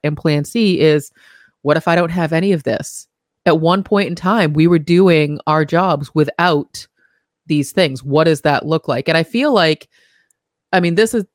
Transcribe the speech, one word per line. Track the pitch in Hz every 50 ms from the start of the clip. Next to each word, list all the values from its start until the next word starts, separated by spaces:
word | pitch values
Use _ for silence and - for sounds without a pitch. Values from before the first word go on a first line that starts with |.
| -
And | 151 151
plan | - - 165 147 147 143
C | - - 233 220 196 180 -
is, | 151 156 151 151 - - _ _ _ _ _ _ _ _ _ _ -
"What | 143 147
if | 160 -
I | 180 165
don't | 175 175 165
have | 170 185 170 151
any | 165 165 190 202 190
of | 156 -
this?" | - 110 - - - - - - _ _ _ _ _ _ _ -
At | 180 156 160
one | 160 165 180 196 190
point | - 214 202 202
in | - 175
time, | - - 185 214 233 185 151 147
we | 151 160
were | 170 175 160
doing | 147 - 170 180 196 185 165 156 151 147 147 - -
our | 147 156 156 156
jobs | 147 165 170 190 185 156 143 143 - -
without | 156 151 139 - - 170 180 160 147 - _ - - - _ _ _ _ _ _ _ _ _ _ _ _
these | - 156 147 139 -
things. | - 196 180 143 135 127 131
What | 139 139 151 160
does | 165 156 139
that | - 151 143 - -
look | 147 160 160 - -
like? | 127 123 -
And | - 160
I | 165 165
feel | - - 233 277 302 262
like, | 202 170 160 156 - - _ _ _ _ _ _ _ _ _ _ _ _ _ _ _ _ - -
I | 185
mean, | 175 170 170
this | 185 220 220 -
is, | 226 190 _ _